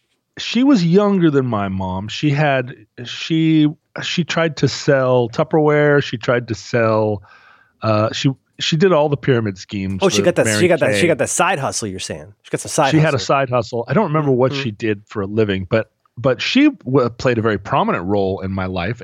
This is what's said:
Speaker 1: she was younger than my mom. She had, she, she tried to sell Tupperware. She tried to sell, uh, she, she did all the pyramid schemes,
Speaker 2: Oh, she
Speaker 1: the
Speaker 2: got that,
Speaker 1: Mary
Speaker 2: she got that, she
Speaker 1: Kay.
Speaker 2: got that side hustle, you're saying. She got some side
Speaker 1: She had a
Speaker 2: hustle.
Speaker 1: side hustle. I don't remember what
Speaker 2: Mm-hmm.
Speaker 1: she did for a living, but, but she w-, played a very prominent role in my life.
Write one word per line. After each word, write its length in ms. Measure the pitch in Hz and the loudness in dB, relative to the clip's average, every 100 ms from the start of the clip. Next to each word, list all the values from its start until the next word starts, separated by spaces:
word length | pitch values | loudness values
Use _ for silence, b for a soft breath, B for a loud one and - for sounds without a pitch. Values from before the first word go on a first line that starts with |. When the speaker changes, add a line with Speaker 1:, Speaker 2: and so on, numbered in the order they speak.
| _ _ _ - | _ _ _ -14
Speaker 1:
she 240 | - 233 | -4 0
was 220 | 277 233 165 | 4 4 4
younger 460 | 190 208 196 165 | 4 4 4 4
than 160 | 139 127 | 2 0
my 200 | 107 98 | -2 -4
mom. 400 | 95 92 95 107 | -4 -4 -6 -8
She 200 | - 151 | -4 -2
had, 560 | 143 151 131 123 - 110 - 117 | 0 0 0 -4 -12 -20 -18 -16
she, 640 | - - 160 160 156 151 - _ - | -12 -4 0 4 4 2 0 _ -12
she 200 | - - | -8 -4
tried 340 | 156 165 165 - | -2 -2 -2 0
to 100 | 135 | -2
sell 640 | - - 135 127 127 117 | -2 0 2 2 2 0
Tupperware. 760 | 120 156 160 151 147 147 143 | -2 0 2 2 4 4 2
She 140 | - 113 | 0 -6
tried 300 | - 123 117 | -2 -2 -2
to 60 | 107 | -10
sell, 680 | - 120 113 110 107 104 b b b b b b | -4 0 2 2 0 -4 b b b b b b
uh, 300 | 110 107 113 | -2 0 0
she, 160 | - 139 131 _ - | 0 -2 -2 _ -8
she 180 | - 156 | -4 2
did 160 | 190 | 4
all 160 | 156 151 | 4 2
the 80 | 143 | 0
pyramid 400 | - 120 104 92 | 0 0 0 -6
schemes, 420 | - 104 95 95 | -10 -6 -4 0
Speaker 2:
Oh, 60 | 190 | 0
she 80 | 101 | 2
Speaker 1:
the 80 | 175 | 0
Speaker 2:
got 100 | 160 | 2
that, 100 | 117 | 0
Speaker 1:
Mary 140 | 107 | 2
Speaker 2:
she 60 | 175 | 2
got 120 | 165 | 2
that, 120 | 127 104 | 2 2
she 60 | |
Speaker 1:
Kay. 60 | 170 | 2
Speaker 2:
got 100 | 135 | 0
that 120 | 113 | -2
side 280 | - 175 175 | 0 0 -2
hustle, 300 | 123 - 107 | -4 -6 -6
you're 120 | 92 | -8
saying. 340 | - 82 90 - | -10 -12 -14 -20
She 80 | - | -10
got 80 | 147 | -10
some 80 | - | -4
side 220 | - 139 | 0 2
Speaker 1:
She 60 | 151 | 4
had 120 | 156 | 2
a 80 | 139 | 0
Speaker 2:
hustle. 80 | - | 0
Speaker 1:
side 240 | 139 127 | 0 0
hustle. 360 | 123 110 117 117 | -2 -2 -6 -2
I 60 | |
don't 120 | 156 180 | 0 0
remember 260 | 156 143 | 0 2
what 200 | 123 127 | 2 2
Speaker 2:
Mm-hmm. 100 | 139 | 0
Speaker 1:
she 100 | 131 | -6
did 300 | 101 110 101 - | -4 -4 -4 -6
for 140 | 107 | -8
a 60 | 98 | -4
living, 380 | 107 104 95 90 | -2 0 -2 -2
but, 240 | 113 - _ _ - | -2 -2 _ _ -4
but 220 | 127 123 | -2 0
she 300 | - 262 294 | 0 4 2
w-, 400 | - 127 135 120 | 2 -2 0 0
played 300 | - 131 113 | -2 0 0
a 20 | |
very 160 | 110 101 | 0 -2
prominent 480 | - 139 220 127 90 | -2 -2 0 -2 -2
role 360 | 101 95 95 | 0 0 -2
in 100 | 95 | -4
my 160 | 95 92 | -6 -4
life. 340 | 92 90 127 | -4 -6 -6